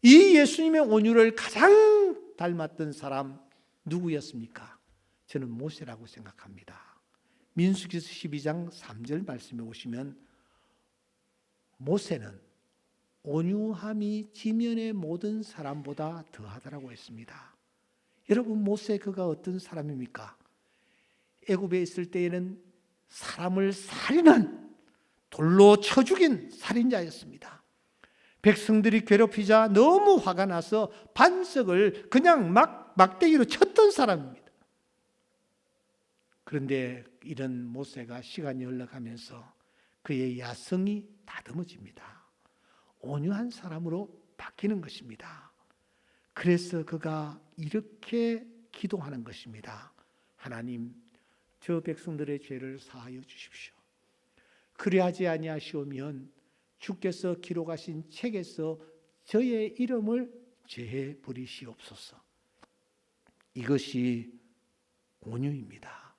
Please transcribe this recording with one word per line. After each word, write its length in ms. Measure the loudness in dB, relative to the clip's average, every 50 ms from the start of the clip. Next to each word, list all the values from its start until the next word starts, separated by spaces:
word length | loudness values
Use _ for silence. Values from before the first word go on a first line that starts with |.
이 340 | 12 12 12 12 12 12 10
예수님의 460 | 8 8 6 4 0 0 2 4 2
온유를 520 | 4 4 4 4 4 6 6 6 6 6 4
가장 1000 | -2 -10 -8 0 4 8 8 10 10 8 8 6 6 4 2 0 -4 -10 -20 -10
닮았던 560 | -6 -4 -4 -4 -4 -6 -8 -8 -8 -10 -10
사람 480 | -8 -10 -10 -8 -6 -6 -6 -8 -12 -18 _ _ _ _ _ _ _ _ _
누구였습니까? 920 | -8 -6 -4 -4 -4 -6 -6 -8 -10 -14 -14 -16 -14 _ -20 -20 -20 -20 _ _ _ _ _ _ _ _ _ _
저는 240 | _ -10 -10 -8 -8
모세라고 560 | -10 -10 -12 -12 -12 -14 -18 -18 -18 -20 -20
생각합니다. 720 | -20 -20 -20 -20 -20 -20 _ -20 -20 -20 -20 _ -20 -20 -20 -20 _ _ _ _ _ _ _ _ _ _ _ _ _ _
민수기서 540 | -2 0 0 0 -2 -6 -10 -12 -12 -12 -12
십이 340 | -18 -14 -12 -10 -10 -8
장 280 | -6 -6 -6 -6 -10 -12
삼 340 | -16 -20 -20 -20 -18 -16 -10
절 180 | -8 -8 -8
말씀에 400 | -8 -10 -12 -14 -16 -16 -14 -14
보시면 540 | -14 -14 -16 -16 -14 -12 -12 -10 -12 -14 -16 _ _ _ _ _ _ _ _ _ _ _ _ _ _ _ _ _ _ _ _ _ _ _ _ _ _ _ _ _ _ _ _ _
모세는 600 | -6 -4 -4 -4 -4 -6 -10 -10 -10 -16 -20 -20 _ _ _ _ _ _ _ _ _ _ _ _ _ _ _ _
온유함이 1080 | _ -6 -6 -4 -2 -2 -4 -4 -4 -6 -8 -8 -10 -10 -8 -6 -6 -6 -6 -8 -10 -12
지면의 600 | _ -8 -6 -4 -2 -2 -2 -2 -4 -4 -6 -6
모든 500 | -6 -8 -6 -8 -8 -6 -6 -6 -6 -8
사람보다 840 | -10 -12 -14 -12 -10 -10 -10 -10 -12 -12 -10 -8 -8 -10 -10 -12 -18 _
더하더라고 640 | -20 -18 -18 -16 -16 -18 -18 -18 -18 -16 -18 -18
했습니다. 640 | -20 -20 -20 -20 -20 -20 -20 -20 -20 -20 -20 -20 _ _ _ _ _ _ _ _ _ _ _ _ _ _ _ 0
여러분, 320 | 0 0 0 -4 -4 -4
모세 360 | -2 -2 -4 -4 -4 -6 -6 -6
그가 280 | -6 -8 -8 -6 -4
어떤 320 | -4 -6 -6 -8 -10 -10 -10
사람입니까? 760 | -12 -12 -14 -12 -10 -10 -10 -10 -12 -14 _ -18 -18 -18 -20 _ _ _ _ _ _ _ _ _ _ _ _ _ _ _ _ _ _ _ _ _ _ -4
애굽에 340 | -4 -2 -2 -2 -2 -2
있을 240 | -2 -4 -6 -8 -10
때에는 540 | -6 -4 -4 -4 -2 -4 -6 -8 -8 -12 -16 _ _ _ _ _ _ _ _ _ _
사람을 640 | -20 -16 -14 -14 -12 -8 -6 -4 -2 0 0 0
살인한, 1000 | -2 -4 -12 -14 -12 -10 -4 0 2 8 10 10 10 8 6 0 -4 -12 -18 -20 -20 _ _ _ _ _ _ _ _ _ _ _
돌로 500 | -6 -2 0 4 8 10 10 10 10 8
쳐 220 | 4 2 2 2
죽인 480 | 4 2 4 4 4 2 2 -2 -6 -14
살인자였습니다. 1120 | -18 -14 -10 -4 -2 0 0 0 0 -2 -4 -6 -12 -16 -20 -20 -20 -20 -20 -20 -20 -20 _ _ _ _ _ _ _ _ -20 _ _ _ _ _ _ _
백성들이 640 | 4 4 4 4 0 0 2 2 4 4 2 2 4
괴롭히자 640 | 4 6 6 6 4 2 -4 2 6 6 6 6 6
너무 480 | 6 6 8 8 6 6 6 6 6
화가 300 | 6 4 0 -2 -2 -2
나서 440 | -2 -2 -4 -4 -2 0 -2 -2 -2 -6 -18 -20 _ _
반석을 960 | 4 4 4 4 2 -6 -4 -2 -2 0 2 2 2 2 2 0 -4 -14 0
그냥 420 | 2 4 6 6 4 4 2 2
막, 420 | 4 4 4 2 0 -16 -20 -10 4
막대기로 500 | 4 4 4 6 2 2 4 6 4 4
쳤던 440 | 2 2 2 2 2 6 6 6 6
사람입니다. 560 | 6 2 0 0 0 -2 -4 -12 -16 -20 _ _ _ _ _ _ _ _ _ _ _ _ _ _ _ _ _ _ _ _ _ _ _ _ _ _ _ _ _ _ _ _ _ _ _ _ _ _ _ _ _
그런데 600 | -10 -8 -8 -4 -4 -4 -4 -4 -6 -10 -14 -18 -20 _ _ -18
이런 420 | -16 -12 -10 -8 -8 -8 -8 -10
모세가 560 | -12 -12 -12 -14 -14 -14 -18 -16 -16 -16 -16
시간이 420 | -16 -16 -14 -10 -10 -8 -8 -8 -10
흘러가면서 880 | -10 -10 -12 -12 -14 -16 -16 -16 -16 -16 -18 -20 -20 -20 -20 -20 -20 _ _ _ _ _ _ _ _ _ _
그의 360 | _ -8 -6 -4 -4 -6 -6 -10
야성이 720 | -12 -14 -14 -16 -10 -6 -4 -4 -2 -4 -4 -6 -10 -16 _ _ _
다듬어집니다. 1000 | -20 -20 -20 -18 -14 -12 -12 -12 -12 -16 -20 -20 -20 _ -20 -20 -20 -20 _ _ _ _ _ _ _ _ _ _ _ _ _ _ _ _ _
온유한 500 | -14 -10 -8 -6 -6 -6 -6 -6 -8 -10
사람으로 640 | -12 -16 -16 -14 -12 -10 -8 -8 -8 -8 -10 -12 -18 _ _ _ _
바뀌는 440 | -20 -20 -20 _ -6 -4 -4 -4 -4
것입니다. 720 | -8 -12 -18 -18 -20 -20 -20 -20 -20 -20 -20 -20 -20 -20 _ _ _ _ _ _ _ _ _ _ _ _ _ _ _ _
그래서 520 | _ -4 0 0 2 0 0 -6 -8 -10 -8
그가 560 | -8 -12 -10 -8 -8 -8 -8 -8 -10 -14 -20 _ _ _
이렇게 920 | -14 -12 -8 -8 -8 -8 -8 -20 _ -14 -8 -6 -4 -4 -4 -4 -8 -12 -18 -20 -20 _ _
기도하는 540 | -18 -12 -10 -8 -8 -8 -10 -10 -12 -14 -14
것입니다. 680 | -16 -18 -20 -20 -20 -20 -20 -18 -18 -20 -20 -20 -20 _ _ _ _ _ _ _ _ _
"하나님, 580 | _ -18 -16 -14 -12 -12 -12 -12 -12 -12 -14 -16 -20 _ _ _ _ _ _ _ _ _ _ _ _
저 220 | _ -6 -6 -6
백성들의 580 | -6 -8 -10 -10 -10 -12 -10 -10 -8 -8 -8 -10
죄를 380 | -10 -14 -16 -14 -14 -16 -16 -18
사하여 420 | -20 -20 -20 -20 -20 -20 -20 -20
주십시오. 520 | -20 _ -20 -20 -20 -20 _ -20 -20 -20 _ _ _ _ _ _ _ _ _ _ _ _ _ _ _ _ _ _ _ _ _
그리하지 520 | -8 -4 0 0 2 0 0 -2 -4 -4
아니하시오면 1040 | -4 -4 -4 -8 -8 -10 -12 -12 -10 -10 -10 -10 -10 -10 -12 -12 -12 -12 -14 -16 -20 _ _ _ _ _ _ _ _ _ _
주께서 560 | -14 -14 -14 -8 -6 -8 -6 -6 -6 -8 -8
기록하신 760 | -8 -8 -10 -8 -8 -8 -8 -10 -12 -12 -14 -14 -14 -14 -16
책에서 680 | -16 -10 -10 -8 -8 -8 -10 -10 -10 -10 -8 -8 -8 -10 -16 _ _ _ _ _ _ _ _
저의 500 | -4 -2 -2 0 0 -2 -4 -4 -6 -4 -6
이름을 540 | -6 -4 -4 -4 -4 -2 -4 -4 -6 -8 -14 -20 -20 _ _ _ _ _
제해 480 | -18 -16 -14 -10 -8 -8 -10 -10 -12
버리시옵소서." 1040 | -18 _ -16 -14 -14 -14 -16 -16 -20 -20 -20 -20 _ -20 -20 -20 -20 -20 -20 _ _ _ _ _ _ _ _ _ _ -20 _ _ _ _ _ _ _ _ _ _ _ _ _ _ _ _ _ _
이것이 800 | -12 -4 -2 -2 -2 -2 -6 -6 -4 -2 -2 -4 -4 -8 -14 -20 -20 _ _ _ _ _ _ _ _ _ _ _ _ _ _ _ _
온유입니다. 920 | -18 -14 -10 -8 -6 -6 -6 -8 -12 -18 -20 -20 -20 -20 -20 -20 -20 -20 _